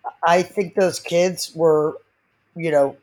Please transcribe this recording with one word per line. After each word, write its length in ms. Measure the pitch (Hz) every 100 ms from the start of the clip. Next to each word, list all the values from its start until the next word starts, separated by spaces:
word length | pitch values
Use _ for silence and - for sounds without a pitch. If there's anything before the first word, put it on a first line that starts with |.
| - - 170
I 160 | 175
think 320 | 175 - 185 -
those 240 | 185 -
kids 520 | - 170 180 170 - 160
were, 420 | 165 156 151 - _ _ _ _ _ -
you 140 | 160
know, 280 | 147 139 135